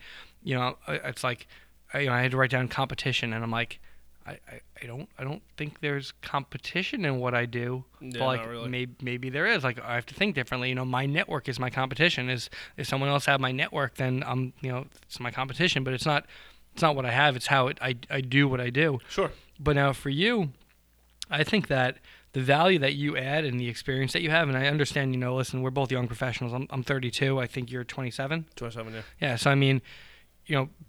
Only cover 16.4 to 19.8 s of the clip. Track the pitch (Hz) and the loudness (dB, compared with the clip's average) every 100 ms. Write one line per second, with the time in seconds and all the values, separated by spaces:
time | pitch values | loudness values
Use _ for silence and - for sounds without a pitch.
16.4 | - - - - 165 139 127 120 147 127 | -20 -20 -20 2 2 4 2 4 4 4
17.4 | - 139 127 - 127 123 - 143 131 135 | 2 4 4 0 -4 -4 -4 -4 2 4
18.4 | 143 127 123 123 160 131 - - 170 - | 6 4 0 2 2 2 -4 -2 -2 -2
19.4 | - - 147 143 | -18 -4 2 4